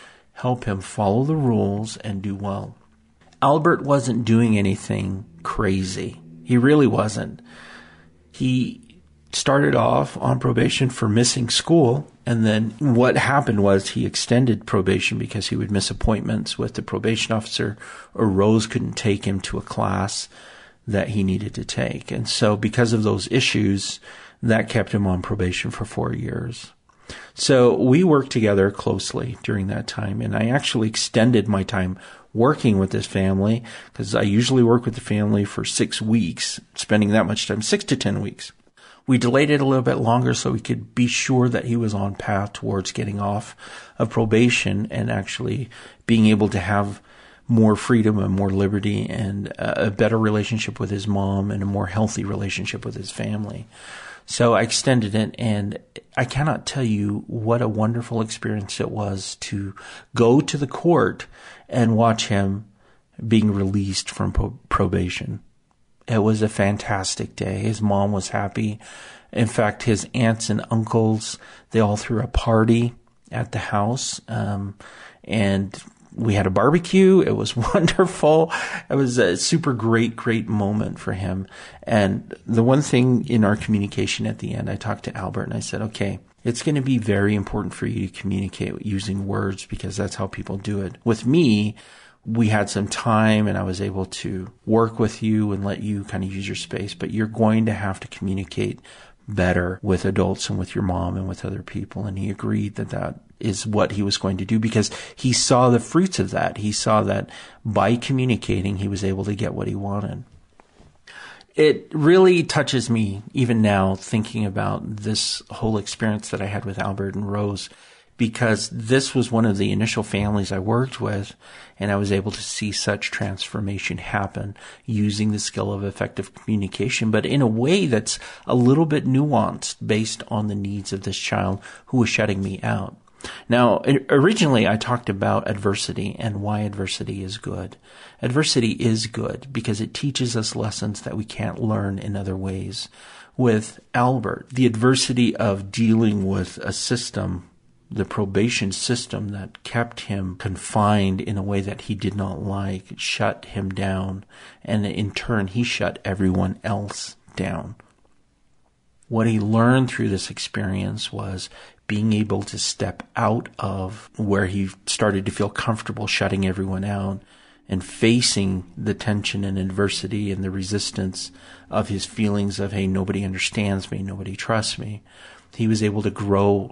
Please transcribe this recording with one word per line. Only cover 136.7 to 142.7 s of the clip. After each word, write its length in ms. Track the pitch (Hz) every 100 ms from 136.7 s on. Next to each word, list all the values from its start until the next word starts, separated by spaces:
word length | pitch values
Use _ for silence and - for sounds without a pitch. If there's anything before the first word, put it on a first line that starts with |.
| 101 95 - - 101
is 160 | 92 107
good. 380 | 95 92 92 - _ - - -
Adversity 500 | 123 135 147 131 113
is 340 | - 117 110 110
good 400 | 113 110 - -
because 280 | 117 110 101
it 140 | 110
teaches 420 | - 143 131 123 117
us 200 | 107 117
lessons 460 | 107 - 107 101
that 140 | - 107
we 80 |
can't 380 | 107 - 110 82
learn 360 | 113 107 101 98
in 180 | 104 98
other 200 | 98 95
ways. 520 | 95 95 98